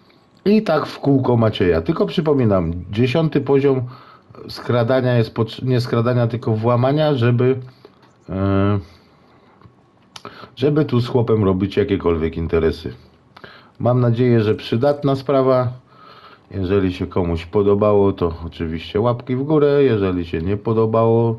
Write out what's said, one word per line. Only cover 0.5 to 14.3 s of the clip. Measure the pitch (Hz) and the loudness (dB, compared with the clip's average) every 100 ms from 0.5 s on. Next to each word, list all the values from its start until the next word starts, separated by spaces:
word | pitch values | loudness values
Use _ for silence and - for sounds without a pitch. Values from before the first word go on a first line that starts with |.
| 214 | 2
tak | 214 156 - | 2 -2 -2
w | - | -4
kółko | 143 135 123 120 | 0 2 2 2
Macieja. | 110 - 92 82 | 2 2 2 2
Tylko | 82 165 196 | 0 -2 -2
przypominam, | 175 156 139 113 98 82 87 87 | -2 0 2 2 2 0 -4 -6
dziesiąty | 101 123 165 160 147 | -2 0 2 0 0
poziom | 127 139 139 131 123 - - - _ - - | 2 2 2 0 -2 -10 -20 -20 _ -20 -18
skradania | - - 120 117 131 127 120 | -14 -2 0 2 2 2 2
jest | 110 | 0
potr-, | - 117 - 123 | -2 -4 -4 -2
nie | 127 | -2
skradania, | 120 117 117 123 117 | 0 0 0 0 0
tylko | 117 123 | -2 -2
włamania, | 110 117 120 127 151 151 139 | 0 0 2 2 2 0 2
żeby, | 117 120 127 131 - - - - _ _ - | 2 2 2 0 -6 -20 -20 -20 _ _ -10
e, | 95 98 98 101 101 - - _ _ _ _ _ _ - _ _ _ _ - - - - - | -4 0 2 2 0 -4 -18 _ _ _ _ _ _ -20 _ _ _ _ -20 -20 -20 -20 -4
żeby | 139 147 127 | 0 0 0
tu | 120 | 0
z | 120 | 0
chłopem | 127 113 110 | -2 0 2
robić | 95 92 98 - | 2 0 -2 -2
jakiekolwiek | 98 98 85 80 82 - | -2 0 0 0 -2 -4
interesy. | 82 82 78 - - - - _ _ - - - - _ | -2 0 0 -2 -10 -14 -20 _ _ -20 -20 -20 -20 _
Mam | 117 127 | 0 2
nadzieję, | 120 117 127 | 2 2 2